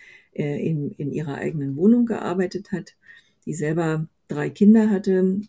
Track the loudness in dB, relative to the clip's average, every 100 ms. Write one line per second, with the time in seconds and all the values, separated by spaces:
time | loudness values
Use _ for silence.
0 | -20 -20 _ -6 -4 -4 -2 -2 -4 -6
1 | -6 -6 -6 -6 -6 -6 -6 2 4 4
2 | 2 -2 -4 -2 -4 -6 -8 -8 -8 _
3 | _ -20 _ _ -10 -6 -4 -2 -2 -2
4 | -6 _ _ -6 -6 4 6 8 6 2
5 | 2 2 2 -2